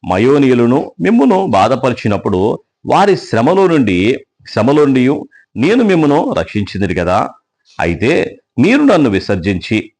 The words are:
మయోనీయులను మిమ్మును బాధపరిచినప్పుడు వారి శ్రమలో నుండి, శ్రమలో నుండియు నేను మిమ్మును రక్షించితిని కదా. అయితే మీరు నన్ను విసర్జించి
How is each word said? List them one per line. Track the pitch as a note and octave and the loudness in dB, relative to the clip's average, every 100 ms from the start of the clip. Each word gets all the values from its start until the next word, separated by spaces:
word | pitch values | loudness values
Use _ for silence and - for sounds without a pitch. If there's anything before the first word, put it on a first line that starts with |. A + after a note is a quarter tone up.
| - | -2
మయోనీయులను | F#2 A#2+ C#3+ C3+ A#2+ A#2+ C3+ - - | 0 2 2 2 2 2 0 -4 -6
మిమ్మును | E3+ A#3 C4+ F#3 - | 0 2 2 0 0
బాధపరిచినప్పుడు | G2 F#2 C3 C3 A#2 A2+ G2+ A2+ F#2 G#2 C3+ _ _ - | 0 2 0 -2 -2 -2 -2 -2 -2 -2 -4 _ _ -2
వారి | C#3+ G3+ F#3 | 0 2 0
శ్రమలో | - A2+ B2 F#3+ F#3+ | -2 -2 0 2 2
నుండి, | D#3+ A2 F2+ G2+ C3+ - _ - | 2 0 0 0 -2 -8 _ -8
శ్రమలో | - B2+ D3 D3 | -2 0 2 2
నుండియు | C3 B2+ D3 - _ _ - | 2 0 -2 -8 _ _ -4
నేను | C#3+ A#3+ | 0 2
మిమ్మును | A3 F3+ D3+ C#3+ C#4 | 2 2 2 0 0
రక్షించితిని | F#3 - G#2 G2+ G2 F#2+ F2+ | -4 -4 -6 -6 -4 -4 -2
కదా. | F2 G2 - - _ _ _ - | 0 0 -2 -8 _ _ _ -6
అయితే | E2 F2 A2 E3 - - _ - | -4 -2 0 0 -2 -8 _ -2
మీరు | D3 C4+ | 2 2
నన్ను | C#4+ F#3 C3+ | 2 2 2
విసర్జించి | F#2+ - G2 E2 F#2 - A2 - _ | 0 -2 -4 -2 -4 -2 -4 -4 _